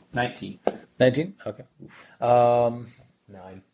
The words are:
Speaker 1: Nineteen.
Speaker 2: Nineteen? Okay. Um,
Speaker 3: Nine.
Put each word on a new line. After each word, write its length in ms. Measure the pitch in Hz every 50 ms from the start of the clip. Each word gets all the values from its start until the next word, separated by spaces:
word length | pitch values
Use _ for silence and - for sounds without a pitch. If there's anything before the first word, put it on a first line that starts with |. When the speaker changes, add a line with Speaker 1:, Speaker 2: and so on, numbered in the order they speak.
| _ _ -
Speaker 1:
Nineteen. 460 | 120 123 123 - - - 98 95 - _ - - - - _ _ -
Speaker 2:
Nineteen? 340 | 127 127 123 143 165 196 - _ -
Okay. 180 | 110 104 - 127 - _ _ - - - - - - _ _
Um, 680 | 120 120 120 123 120 120 120 120 120 117 120 120 117 - - _ _ _ _ _ _ _
Speaker 3:
Nine. 360 | 101 95 92 95 95 98 - _